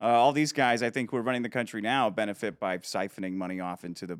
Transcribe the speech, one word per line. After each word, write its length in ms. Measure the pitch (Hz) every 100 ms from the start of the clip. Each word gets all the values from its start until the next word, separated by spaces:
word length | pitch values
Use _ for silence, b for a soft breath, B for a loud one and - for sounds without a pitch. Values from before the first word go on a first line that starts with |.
Uh, 40 | 113
all 260 | 120 131
these 220 | 147 151
guys, 280 | 147 127 120
I 80 | 120
think, 220 | 131 120
who 60 | 131
are 40 |
running 200 | 117 123
the 60 | 117
country 320 | 123 110 113
now 280 | 107 135 113
benefit 480 | 92 104 98 107 85
by 200 | 98 90
siphoning 560 | - 98 98 - 95
money 260 | 92 92 92
off 240 | 90 90
into 240 | 87 87
the, 80 | 90